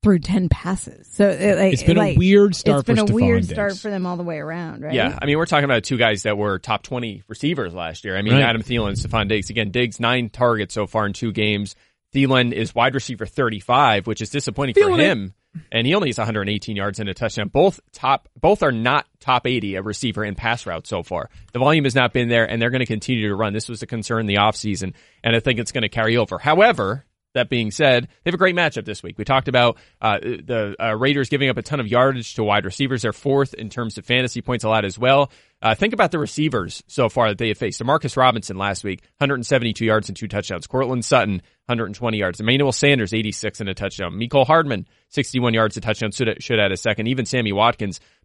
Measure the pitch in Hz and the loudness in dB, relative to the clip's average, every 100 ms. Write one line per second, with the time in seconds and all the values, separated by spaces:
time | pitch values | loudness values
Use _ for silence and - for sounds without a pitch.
0 | 214 185 - 190 180 - 165 190 - - | 4 2 2 -2 0 -2 -2 -6 -8 -18
1 | - - 202 180 208 196 190 - - 170 | -20 2 2 4 0 4 4 4 4 4
2 | 202 - 180 202 202 180 - 143 135 220 | 4 4 6 8 6 4 2 2 4 2
3 | 208 208 240 233 - - 202 190 220 196 | 4 2 4 2 0 -2 -4 -4 -6 -4
4 | 180 175 175 160 147 165 165 143 151 160 | -4 -6 -6 -8 -8 -8 -10 -10 -4 -2
5 | 101 - 143 147 170 151 143 120 - 123 | -2 -2 -2 0 2 2 2 0 0 2
6 | 117 104 107 104 104 95 - 107 - 123 | 2 2 -2 -2 -2 -2 -4 -6 -4 -8
7 | 120 98 - 110 143 160 98 87 82 82 | -8 -10 -16 -6 -4 -2 -4 -6 -10 -10
8 | 101 95 104 127 131 113 107 120 104 98 | -6 -4 2 4 4 0 -2 -2 -2 -4
9 | - 110 98 107 95 107 104 104 123 - | -2 -2 0 -2 -2 -4 -4 -2 -2 -2
10 | 117 127 117 - 123 113 101 - 101 110 | -2 -2 -4 0 0 0 -2 -4 -4 -2
11 | 104 98 120 104 107 104 101 - _ _ | -2 -4 -4 -2 0 0 -4 -10 _ _
12 | _ 135 135 131 123 107 110 - 127 131 | _ 0 2 4 2 -2 -4 2 2 0
13 | - 117 104 - 127 107 - 123 139 104 | -6 -10 -8 -2 -2 -2 0 2 4 2
14 | 98 107 110 143 - 107 139 123 415 349 | -2 -6 -4 -6 -6 -4 0 4 4 4
15 | 302 143 95 - _ 170 - 113 120 190 | 2 2 -6 -12 _ -20 -6 -2 2 2
16 | 165 113 113 107 98 104 - 104 101 98 | 0 -2 -2 -2 -2 -4 -6 -6 -6 -6
17 | 104 92 113 - 101 135 185 - _ - | -8 -4 -6 -4 -2 2 2 2 _ -6
18 | 131 135 _ - 160 208 156 117 117 143 | -2 -2 _ -2 2 2 2 0 0 0
19 | - _ - 123 123 127 101 95 101 104 | -2 _ -2 0 0 -2 -2 -6 -6 -4
20 | 123 104 107 95 117 120 - 82 - 95 | -4 -4 -6 -4 -4 -4 -4 -10 -6 -6
21 | 82 87 - - - - 127 160 139 123 | -4 -8 -8 -14 -10 0 2 4 2 2
22 | 123 127 120 120 113 117 117 127 123 110 | 2 2 2 2 2 0 0 0 -2 -4
23 | - 127 107 101 110 104 - 113 - 117 | -2 -2 0 -2 -2 -4 -8 -12 -8 -8
24 | 107 113 110 101 104 107 107 95 92 - | -4 -2 0 4 4 2 -4 -4 -6 -10
25 | _ _ - 113 123 117 113 - 107 - | _ _ 0 2 2 -2 -2 -4 -4 0
26 | 110 120 107 - - 160 220 214 98 139 | 0 2 0 -2 2 6 6 6 -2 -4
27 | _ _ _ 127 123 123 110 - 151 123 | _ _ _ -4 -2 0 -2 2 4 4
28 | 123 _ - 170 185 175 165 - 107 104 | 0 _ -4 2 2 2 -2 -2 -10 -12
29 | 87 - 104 135 131 123 120 - _ _ | -12 -10 0 0 2 4 4 2 _ _
30 | 110 101 113 117 - 117 104 - 113 110 | -2 -2 -4 -8 -4 -4 -4 -4 -4 0
31 | 131 143 131 143 135 120 107 147 110 120 | 0 0 0 0 0 -2 -4 -6 0 4
32 | 131 131 113 - 107 104 101 - 135 127 | 4 2 -8 -4 0 0 0 -4 -4 -2
33 | 113 - 143 139 135 - 110 110 113 107 | -4 -4 0 2 0 -4 -12 -8 -8 -10
34 | - 123 127 123 - 123 110 110 101 92 | -2 0 0 -4 -6 -4 0 0 0 -2
35 | 123 139 139 _ _ _ 113 110 208 220 | 2 4 2 _ _ _ -2 0 0 2
36 | 247 170 156 - 156 123 87 - _ - | 0 0 -6 -2 -2 0 -4 -10 _ 0
37 | 117 - 113 101 117 107 110 - 120 127 | 0 2 0 0 -2 -2 -4 -4 0 0
38 | - - 127 117 - 95 101 95 104 92 | 0 2 2 2 -6 -6 -4 -4 -6 -8
39 | _ _ 143 139 120 135 117 104 113 107 | _ _ -2 -2 0 0 0 -2 2 2
40 | 101 95 107 101 101 92 - 131 131 127 | 0 -10 -6 -6 -6 -8 -6 -4 -2 -2
41 | 110 135 104 95 - _ - 120 107 101 | 2 2 2 -2 -6 _ -6 -4 -4 -4
42 | 120 107 95 87 107 135 143 123 143 139 | -4 0 -2 -2 0 2 2 2 4 4
43 | 101 110 110 - 107 - 101 92 98 - | 2 -2 -4 -4 -8 -8 -8 -6 -8 -6
44 | 90 98 117 139 131 160 151 110 - _ | -8 -6 0 2 6 4 2 -4 -8 _
45 | _ - 131 127 120 113 110 110 117 107 | _ -4 -2 0 2 4 2 0 -4 -4
46 | 110 - 120 - - 113 101 92 - 104 | -4 -2 -2 -2 -2 0 2 0 -2 -2
47 | 113 131 117 127 113 98 113 120 101 90 | -2 -2 -2 -2 0 2 2 2 -6 -8
48 | _ _ | _ _